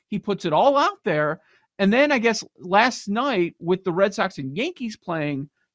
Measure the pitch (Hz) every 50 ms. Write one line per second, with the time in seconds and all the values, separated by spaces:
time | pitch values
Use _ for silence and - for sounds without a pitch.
0 | _ - 214 196 - - 202 - - 175 151 160 208 269 277 277 302 370 403 -
1 | - 214 160 151 151 151 156 - _ _ _ _ _ _ _ - 196 196 208 254
2 | 285 302 294 254 214 233 220 - - - _ - 131 170 180 202 233 254 233 -
3 | - - 202 226 262 285 254 185 175 170 - - - 170 185 185 - 190 165 180
4 | 196 208 202 - 196 185 - - 139 135 139 175 254 349 349 - 262 226 214 -
5 | _ - 170 160 147 147 143 135 143 - _ _ _ _